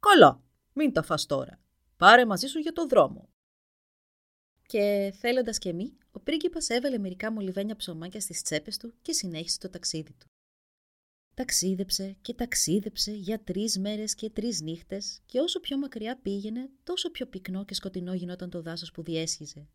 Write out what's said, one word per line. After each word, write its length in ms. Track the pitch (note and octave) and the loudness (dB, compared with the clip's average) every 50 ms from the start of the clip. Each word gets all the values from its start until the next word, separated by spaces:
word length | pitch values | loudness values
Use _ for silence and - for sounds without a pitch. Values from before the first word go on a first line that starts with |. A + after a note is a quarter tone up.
Καλά, 420 | - G#4 G4+ E4 G3 C#3 B2+ - _ _ _ _ _ _ | 8 10 12 12 12 10 10 6 _ _ _ _ _ _
μην 200 | _ C4+ D#4 C#4 | _ 0 0 2
τα 100 | - E3 | 2 0
φας 240 | D#3 - E3 D3+ - | -2 0 -4 -4 -2
τώρα. 340 | - D3 C3+ B2+ - F2+ _ _ _ _ _ _ _ _ | -4 -4 -4 -4 -8 -14 _ _ _ _ _ _ _ _
Πάρε 280 | _ E3+ F#3+ A3 B3 B3 | _ 10 10 10 10 8
μαζί 220 | A3+ G3+ F3 B3+ | 6 0 -2 -4
σου 120 | C#4 C4+ E4 | -4 -4 -4
για 140 | D4+ E4 | -4 -4
το 140 | D#4+ E4+ E4+ | -2 -4 0
δρόμο. 420 | C4+ B3+ G#3+ D3+ B2 - - - - _ _ _ _ _ _ _ _ _ _ _ _ _ _ _ _ _ _ _ _ _ _ _ _ _ _ _ | 6 8 8 8 6 4 -10 -18 -20 _ _ _ _ _ _ _ _ _ _ _ _ _ _ _ _ _ _ _ _ _ _ _ _ _ _ _
Και, 480 | _ - A3 G3+ G#3 G3+ G3+ G3 G3 G3 - | _ -2 0 2 2 2 0 0 -2 -6 -4
θέλοντας 400 | - A#3+ B3 B3+ B3 A#3 G#3+ - | -2 0 0 0 0 -2 -4 -6
και 140 | - F#3 | -6 -4
μη, 240 | E3+ E3+ G3 C#4 - _ _ _ | -4 -4 -6 -8 -10 _ _ _
ο 100 | _ - | _ -10
πρίγκιπας 480 | - - D4 D#4+ D4+ F4+ F4 - - - | -4 -2 -2 0 -2 -2 -4 -4 -4 0
έβαλε 300 | A#3 B3 B3 C#4+ C4 A3+ | -2 0 0 0 -2 -2
μερικά 340 | G3+ F#3+ F3+ F#3 - A3 | -4 -6 -6 -6 -6 -6
μολυβένια 440 | A3 A3 G3+ F#3+ F3+ G3 G3 G#3 A3 | -4 -4 -6 -4 -4 -4 -4 -4 -6
ψωμάκια 440 | G#3 - - E3+ D#3+ E3 F3+ F3+ G#3+ | -8 -10 -10 -10 -10 -12 -12 -10 -10
στις 220 | F#3 - E3+ - | -10 -8 -8 -8
τσέπες 340 | - - D#3 D3+ D3+ - G3+ | -6 -4 -4 -4 -4 -4 -12
του 180 | - - A#3 - _ | -10 -12 -14 -18 _
και 100 | _ - | _ -4
συνέχισε 460 | E4 - - F#3 E3 D#3 E3+ E3 - - | -4 -4 -4 -4 -6 -8 -4 -4 -4 -4
το 120 | - F#3 | -6 -12
ταξίδι 420 | F#3 F3 - E3 D#3+ D#3+ D#3 D#3 | -12 -8 -8 -6 -6 -6 -8 -10
του. 140 | - _ - _ _ _ _ _ _ _ _ _ _ _ _ _ _ _ _ _ _ _ _ _ _ | -16 _ -20 _ _ _ _ _ _ _ _ _ _ _ _ _ _ _ _ _ _ _ _ _ _
Ταξίδεψε 840 | - B3+ C4+ - - F3 F#3+ F#3+ F3+ G3 F#3+ - - F#3+ F#3+ F#3+ - | -10 -6 -2 0 0 0 0 -2 -2 -2 -4 -4 -4 -4 -8 -12 -14
και 140 | _ - A#3+ | _ -12 -6
ταξίδεψε 760 | - - - - - - - E3 G#3+ G3 A3 - - - - | -6 -4 -2 0 0 0 2 2 0 0 -2 -6 -6 -6 -4
για 300 | G#3+ G#3+ F#3+ F3+ A3 A3 | -4 -8 -6 -6 -6 -6
τρεις 360 | A3 - F#3 F#3 G#3+ A3+ - F#3+ | -6 -6 -4 -2 -2 -2 -2 -2
μέρες 360 | F#3+ G3+ G#3+ G#3 G#3+ G#3+ - | -2 -4 -4 -6 -6 -6 -6
και 160 | - - A3 | -6 -6 -8
τρεις 300 | - - G3+ A#3+ G#3+ E3 | -6 -4 -4 -4 -4 -4
νύχτες 600 | D#3 D#3 E3 E3 - - F#3+ G3+ G3 - - - _ | -6 -8 -8 -10 -10 -10 -10 -10 -10 -10 -12 -14 _
και 140 | _ - B3 | _ -2 -2
όσο 200 | D4 F4+ - F4+ | 0 0 -2 -4
πιο 180 | - - C#4 C#4 | -4 -4 -4 -4
μακριά 400 | C#4+ C4+ - A#3 G#3+ A3 B3+ C4 | -4 -6 -8 -10 -8 -8 -10 -8
πήγαινε, 480 | _ G3+ G3 G3+ G3+ G#3+ A3 A#3+ C4 C4+ - _ | _ -6 -6 -4 -6 -6 -8 -8 -10 -12 -16 _
τόσο 280 | _ - F4+ F4+ - E4+ | _ -8 -6 -6 -6 -6
πιο 160 | E4 - C4 | -6 -8 -12
πυκνό 380 | C4 - F#3+ F#3 - F#3 F#3+ G3+ | -10 -10 -14 -10 -8 -8 -8 -8
και 100 | - G3 | -8 -10
σκοτεινό 400 | - - F#3+ F#3+ F#3+ F3 F3+ F#3 | -8 -8 -6 -8 -8 -6 -4 -6
γινόταν 360 | F3+ F3 F3+ F3+ F3+ F#3 F3 | -6 -6 -8 -10 -10 -12 -10
το 120 | - F3 | -10 -10
δάσος 280 | D#3+ E3 E3+ E3 E3 D#3+ | -8 -8 -10 -10 -12 -14
που 120 | - - | -12 -12
διέσχιζε. 680 | D#3+ D#3+ E3 D#3+ D#3+ E3 - - D#3 D3 - D3 D3 - | -8 -4 -4 -2 -2 -2 -6 -8 -10 -18 -18 -20 -20 -20